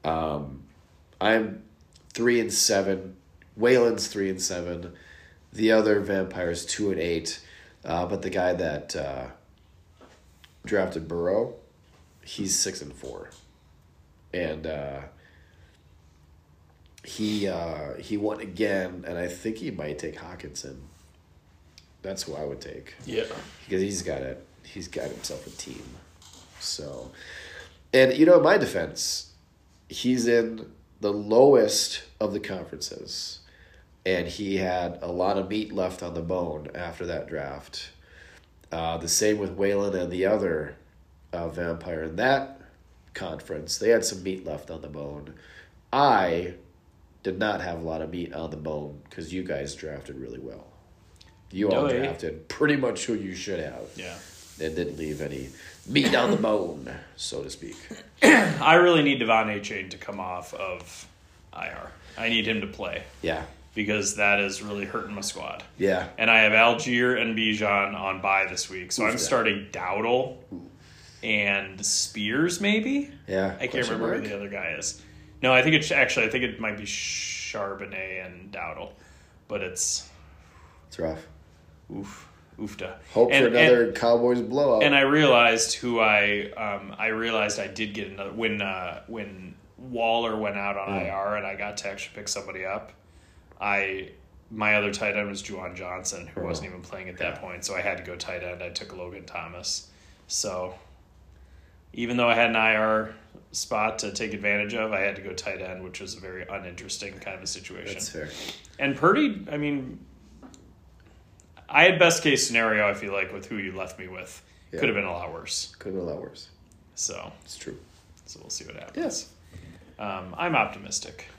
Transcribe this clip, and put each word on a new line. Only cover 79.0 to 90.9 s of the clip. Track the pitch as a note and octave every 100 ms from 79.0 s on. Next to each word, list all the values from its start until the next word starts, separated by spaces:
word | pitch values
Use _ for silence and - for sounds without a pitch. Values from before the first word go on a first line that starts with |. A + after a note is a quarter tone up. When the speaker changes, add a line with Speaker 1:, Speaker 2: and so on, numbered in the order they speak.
| - - - - _
Speaker 2:
but | G#2
it's | F#2 - - - - - - - - - - - -
Speaker 1:
It's | -
rough. | E2 D#2+ - - - - - - - -
Speaker 2:
oof, | G2 - - - - -
oofta. | G#2+ - F#2 - -
Speaker 1:
Hope | - A#2+
Speaker 2:
And, | C#3 B2
Speaker 1:
for | A#2
another | B2 B2 A#2
Speaker 2:
and, | -
Speaker 1:
Cowboys | A#2 A#2+ A#2+ B2
blowout. | G#2+ C3 C#3+ A2
Speaker 2:
and | D3 C#3
I |
realized | C3+ D3+ D3 B2 A#2 A2+ A2 -
who | B2 A#2
I, | A2 G#2 G#2 G#2 - -
um, | G#2+ G2+ G2+ G2+
I | A2
realized | A2 A2+ A2 G#2 G#2
I | G2
did | G#2 A2
get | G#2 G2
another, | G2 G2
when, | G#2 A2+ G#2+
uh, | G2 F#2+ F2+ D#2 -
when | A2+ G2+ F#2+ F#2 - - -
Waller | B2+ A#2+ A2+ A#2 A#2 A2
went | G#2 G2+
out | G2+ G2
on | G2